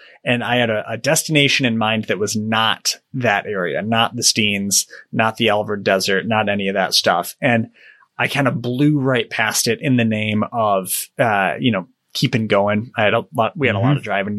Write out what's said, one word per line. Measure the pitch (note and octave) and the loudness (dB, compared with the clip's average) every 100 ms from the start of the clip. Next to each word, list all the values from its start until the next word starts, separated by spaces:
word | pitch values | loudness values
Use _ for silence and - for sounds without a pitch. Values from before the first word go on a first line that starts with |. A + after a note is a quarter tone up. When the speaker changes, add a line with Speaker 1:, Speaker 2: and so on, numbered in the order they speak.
| - - | -20 -8
Speaker 1:
And | B2 A#2+ | -4 -2
I | G#2+ B2 | 0 0
had | A#2 | 0
a, | G#2+ - | -2 -4
a | A2+ | -4
destination | C3 D#3 - D3+ C#3 - B2+ | 0 0 2 2 2 2 0
in | A2+ | 0
mind | A2 A2 | 0 0
that | G#2+ F#2+ | -2 -2
was | G#2 G#2+ | -2 -2
not | A2 A2 A2 F#2+ - - _ | -2 0 2 0 -4 -8 _
that | C#3 A#2 G2+ - | -2 0 0 0
area, | G2 F2 C#2+ | -2 -2 -2
not | G#2 A2+ A#2 A#2 | 0 0 0 0
the | |
Steens, | G#2+ - G#2 G2+ G2 - - - - | 0 0 0 -2 -2 -2 -4 -10 -6
not | - A2 A2 | 0 0 2
the | A2+ | 2
Alvord | G#2 G#2 G2+ | 2 0 -2
Desert, | G2+ F#2+ G2 F#2+ G#2 | 0 0 2 -2 0
not | G#2+ G#2 | 0 0
any | G2+ G2 | 0 -2
of | |
that | G2 F#2 | -2 0
stuff. | - G#2+ F2 F2 - | 0 2 0 -2 -4
And | C3 A#2 A2 - - - _ - | 0 0 -2 -10 -20 -20 _ -6
I | A#2+ | -2
kind | C#3+ C3 | 0 0
of | A#2 | 0
blew | A#2+ B2 D3 D3 | -2 2 2 2
right | C3 B2 G#2+ | 2 0 -2
past | - A2 - A#2+ | -2 0 0 -2
it | A2 | -2
in | D#3 B2+ | 0 2
the | |
name | A2+ A2 G#2+ G#2+ G#2 | 2 0 0 -2 -2
of, | A#2+ G#2+ G2 F#2 - - - | 0 0 0 -2 -6 -6 -2
uh, | B2 G2+ F#2+ B1+ | 0 2 0 0
you | C3 | 0
know, | G2+ F2 _ _ | 0 -4 _ _
keeping | - C3+ A#2 A2 | -2 0 0 2
going. | G2+ G2+ G#2+ A#2+ - | 2 2 0 -2 0
I | |
had | G#2 | 0
a | A2+ - | 0 -2
lot, | A2+ A2 E3 | -2 -2 0
we | C3 | 0
had | G2+ | 2
a | |
lot | B2 | 2
Speaker 2:
Mm-hmm. | C#3 | 0
Speaker 1:
of | |
driving | A2 G2 G2 | -2 -4 -4